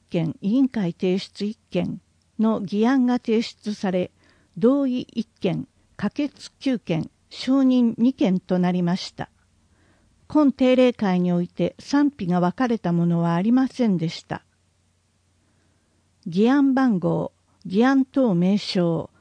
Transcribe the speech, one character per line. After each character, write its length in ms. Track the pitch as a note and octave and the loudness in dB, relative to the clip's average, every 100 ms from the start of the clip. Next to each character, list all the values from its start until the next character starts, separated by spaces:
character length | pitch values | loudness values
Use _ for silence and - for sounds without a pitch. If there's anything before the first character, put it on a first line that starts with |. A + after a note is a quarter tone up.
| _ | _
件、 240 | F3 D#3+ - | -4 -4 -4
委 160 | G3 A#3+ | -2 0
員 120 | C4 | 0
会 240 | A3+ F3+ | 0 -4
提 280 | E3+ F#3 F#3 | -2 -2 -2
出 240 | - - | -4 -8
一 120 | G#3 A3 _ | -8 -8 _
件 300 | F3+ F3 G3+ - _ _ - | -6 -4 -8 -14 _ _ -2
の 200 | A3 A3 | -2 -2
議 240 | G3+ G3+ | -4 -2
案 220 | A3+ C4+ B3 | 0 2 0
が 140 | B3 | -2
提 220 | - A3 | 0 -2
出 300 | A#3 - - | -2 -8 -12
さ 200 | G#3 G3 | -6 -4
れ、 180 | F3+ F3+ - _ _ _ - | -2 -4 -10 _ _ _ 0
同 300 | A3 C#4 C#4 | 2 2 0
意 140 | B3 | -4
一 260 | - - - _ | -6 -8 -10 _
件、 280 | F#3+ D#3 - _ _ - | -4 -4 -8 _ _ -8
可 140 | G3+ | -6
決 400 | - D4 - - _ | -4 -6 -8 -20 _
九 220 | C4+ B3 | -4 -4
件、 300 | - - - _ _ | -4 -4 -6 _ _
承 300 | - - C4+ | -12 -2 2
認 340 | C4 B3+ A#3 A3+ | 4 4 2 2
二 160 | A#3+ | 0
件 280 | C4+ B3 F#3 | 2 0 0
と 180 | - F3+ | 0 0
な 140 | F3+ | 0
り 100 | F3+ | 0
ま 140 | F3 F#3 | -2 -2
し 180 | - | -6
た。 160 | - - _ _ _ _ _ _ _ _ _ _ | -12 -16 _ _ _ _ _ _ _ _ _ _
今 240 | D4+ D4 | 2 2
定 240 | - B3+ | 2 2
例 180 | B3+ B3+ | 4 4
会 280 | A#3 G#3 F3+ | 2 0 0
に 120 | F3+ | 2
お 100 | F3 | 0
い 40 | F3 | -2
て 300 | - F3 - | -4 -4 -4
賛 340 | - C#4 D4 - | -2 0 2 0
否 80 | F3+ | -2
が 140 | F3+ | 0
分 160 | F3 - | 0 0
か 100 | B3+ | -2
れ 140 | A#3 | -2
た 120 | F3 | -2
も 140 | E3+ E3+ | 0 0
の 160 | E3+ | 0
は 140 | E3+ E3+ | 0 0
あ 60 | |
り 100 | G3 | 2
ま 160 | B3 C4 | 2 0
せ 180 | - A#3+ | -2 0
ん 120 | F3+ | 0
で 100 | E3 | -2
し 160 | - | -8
た。 180 | - - - _ _ _ _ _ _ _ _ _ _ _ _ _ _ _ _ _ - | -12 -12 -12 _ _ _ _ _ _ _ _ _ _ _ _ _ _ _ _ _ -8
議 220 | E3+ A3+ | 0 2
案 240 | C#4+ C#4 | 4 2
番 240 | C4 C4 F#3+ | 2 2 0
号、 320 | E3+ E3 - - _ _ | 0 -2 -4 -12 _ _
議 200 | F3 F#3+ | -4 0
案 200 | B3 C4+ | 2 2
等 300 | C4 - B3+ | 0 0 2
名 240 | E3+ F3+ G3+ | 2 2 0
称、 520 | - F#3+ E3+ E3 - _ | -2 -2 0 -2 -6 _